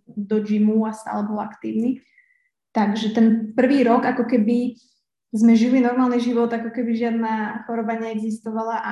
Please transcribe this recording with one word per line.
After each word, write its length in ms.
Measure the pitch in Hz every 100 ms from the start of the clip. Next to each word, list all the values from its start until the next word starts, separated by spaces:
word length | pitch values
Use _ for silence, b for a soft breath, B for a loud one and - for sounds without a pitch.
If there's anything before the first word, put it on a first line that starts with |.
| -
do 320 | 208 202 214
gymu 460 | 208 214 214 220 214
a 60 |
stále 320 | 214 - 208 208
bol 120 | 208
aktívny. 640 | 214 - 220 220 240 - b b b b b _ _
Takže 440 | 226 208 202 214
ten 120 | 226 226 220 -
prvý 280 | - 254 277
rok 220 | 233 240
ako 220 | 247 254 233
keby 480 | 240 208 240 247 - b b b _ _
sme 220 | 214 226
žili 260 | 226 247 262
normálny 380 | 240 254 247 240
život, 320 | 240 233 233
ako 200 | 233 226
keby 220 | - 233
žiadna 680 | 226 233 226 220 220 214 220 -
choroba 320 | 233 220 226
neexistovala 800 | 226 214 220 220 226 220 226 226
a 120 | 214